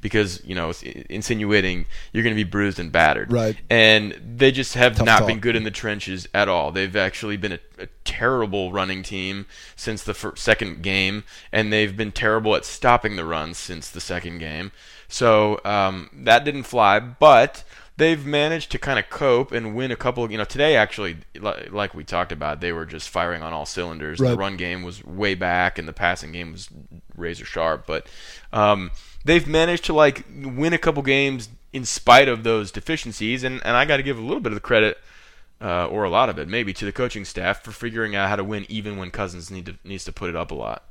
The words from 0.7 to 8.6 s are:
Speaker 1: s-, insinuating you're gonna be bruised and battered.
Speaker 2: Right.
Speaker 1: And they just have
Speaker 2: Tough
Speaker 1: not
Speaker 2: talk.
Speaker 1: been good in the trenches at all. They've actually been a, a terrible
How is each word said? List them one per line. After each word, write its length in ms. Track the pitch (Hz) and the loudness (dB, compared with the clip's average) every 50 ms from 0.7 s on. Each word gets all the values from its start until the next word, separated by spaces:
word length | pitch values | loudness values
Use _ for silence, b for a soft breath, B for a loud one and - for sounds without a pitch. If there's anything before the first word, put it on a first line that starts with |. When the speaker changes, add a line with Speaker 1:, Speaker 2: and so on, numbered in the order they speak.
Speaker 1:
s-, 100 | 78 - | -6 -8
insinuating 1040 | - 69 - - 67 - - 101 107 - 120 110 107 101 104 104 92 92 90 87 - - B B B B | -12 -14 -14 -14 -14 -10 -10 -8 -4 -4 -2 -2 0 4 4 4 4 4 0 -2 -2 -2 B B B B
you're 120 | B - 113 | B 0 0
gonna 120 | 117 110 | 0 2
be 80 | 107 110 | 0 -2
bruised 360 | 90 101 104 101 101 95 - | 0 0 0 0 0 0 -2
and 120 | 90 82 | -8 0
battered. 400 | - 80 82 78 71 57 52 - | 4 4 6 6 4 2 0 0
Speaker 2:
Right. 240 | 120 120 113 110 107 - - - | 0 0 2 0 -2 -4 -2 2
Speaker 1:
And 500 | 120 117 110 110 110 107 107 104 - 90 104 110 117 | 6 8 8 10 8 6 4 0 -8 -10 -12 -14 0
they 160 | 117 135 135 | 4 4 4
just 220 | 131 131 131 - - | 4 4 -4 -4 2
have 220 | 131 123 123 113 | 4 4 4 6
Speaker 2:
Tough 100 | 113 117 | 4 6
Speaker 1:
not 140 | 113 113 101 | 8 8 8
Speaker 2:
talk. 80 | 101 113 | 8 4
Speaker 1:
been 120 | 117 110 | 0 0
good 160 | 98 120 113 | 0 0 0
in 80 | 113 110 | 0 -2
the 80 | 107 | -4
trenches 560 | 98 - - 110 104 101 - - 95 92 85 - - | -6 -6 -4 -4 -4 -4 -6 -8 -8 -8 -10 -4 0
at 160 | 95 104 98 | 2 2 2
all. 220 | 92 87 76 73 | 2 0 0 0
They've 240 | 80 95 95 98 90 | -2 -2 -4 -2 0
actually 420 | 104 95 95 95 - - 107 104 101 | 0 0 0 -2 -6 -6 -6 -6 -4
been 160 | 90 104 90 | -6 -6 -8
a, 60 | 85 - - - - | -8 -12 -18 -18 -18
a 100 | 92 - - - - | -18 -18 -18 -12 -8
terrible 720 | - - - 120 120 131 127 113 104 95 101 | -8 -6 -2 0 0 0 0 -2 -2 -2 -4